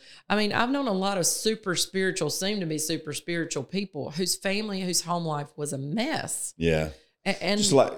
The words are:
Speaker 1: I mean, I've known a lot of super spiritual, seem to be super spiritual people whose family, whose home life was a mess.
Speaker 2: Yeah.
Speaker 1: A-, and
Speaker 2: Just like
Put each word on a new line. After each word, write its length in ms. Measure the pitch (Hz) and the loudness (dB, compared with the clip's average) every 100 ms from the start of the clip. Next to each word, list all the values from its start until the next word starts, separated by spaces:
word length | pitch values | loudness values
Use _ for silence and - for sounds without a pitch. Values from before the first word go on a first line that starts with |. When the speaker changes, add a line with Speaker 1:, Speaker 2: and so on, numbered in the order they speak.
| - - - | -18 -14 -2
Speaker 1:
I 80 | 208 | 0
mean, 160 | 208 | 2
I've 180 | - 240 | 2 2
known 160 | 285 262 | 2 0
a 60 | |
lot 240 | 190 190 196 | 0 0 2
of 80 | 165 | 0
super 480 | - 214 220 190 | 2 0 0 -2
spiritual, 540 | 170 - 190 190 190 151 | 0 0 0 0 0 -2
seem 300 | - 190 208 | 0 -2 -2
to 60 | 165 | -2
be 120 | 151 | -2
super 360 | 151 156 156 | -2 -4 -4
spiritual 500 | 135 - 170 160 147 | -8 -4 -4 -2 -4
people 460 | 127 185 202 147 127 | -4 -4 -4 -6 -6
whose 260 | 143 180 - | -2 -2 0
family, 460 | 196 202 220 190 | 0 -2 -2 -4
whose 180 | 185 165 | 0 0
home 240 | 170 175 | 0 -2
life 240 | 160 147 143 - | 0 -2 -4 -6
was 160 | 147 | -6
a 60 | 139 | -4
mess. 720 | 143 185 320 294 - - - - | -2 -2 0 -2 -4 -6 -6 0
Speaker 2:
Yeah. 320 | 82 80 78 - _ _ | 2 2 0 -6 _ _
Speaker 1:
A-, 180 | 190 - | -4 -2
and 160 | 175 208 | 0 2
Speaker 2:
Just 140 | 202 | 6
like 220 | 139 113 | 6 6